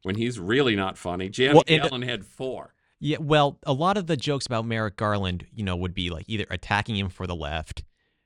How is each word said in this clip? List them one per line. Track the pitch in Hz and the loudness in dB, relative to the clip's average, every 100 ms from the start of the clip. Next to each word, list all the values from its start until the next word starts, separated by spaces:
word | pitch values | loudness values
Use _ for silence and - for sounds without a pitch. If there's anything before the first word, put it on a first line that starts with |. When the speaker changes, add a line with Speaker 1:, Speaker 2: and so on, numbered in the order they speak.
Speaker 1:
when | 92 104 | -6 -2
he's | 117 117 | -2 -2
really | 87 123 135 101 | 2 4 4 2
not | 95 92 | 0 -4
funny. | 92 90 95 | -6 -4 -4
Janet | 104 127 147 | 0 6 8
Speaker 2:
Well, | - | 8
and | 156 | 4
Speaker 1:
Yellen | 139 127 123 | 2 -2 -4
had | 117 | -6
four. | 95 - 131 107 - _ _ _ | -10 -10 -8 -8 -12 _ _ _
Speaker 2:
Yeah, | 147 147 | -4 -4
well, | 147 151 143 139 | 4 4 4 2
a | - | -2
lot | 135 170 202 | 0 2 0
of | 165 | 0
the | 156 | -2
jokes | 147 143 - | -2 -2 -2
about | 117 117 | -4 -2
Merrick | 113 110 - | -2 -2 -2
Garland, | 107 104 95 87 - | 0 0 0 -2 -6
you | 113 | -6
know, | 98 90 | -4 -2
would | 90 | -4
be, | 90 87 | -2 -4
like, | 82 - | -4 -6
either | 110 - | -6 -4
attacking | 90 - 104 104 104 | -6 -2 0 0 -2
him | 98 | -4
for | - 92 | -4 -8
the | |
left | 87 73 80 80 - - _ _ _ | -6 -6 -6 -8 -12 -16 _ _ _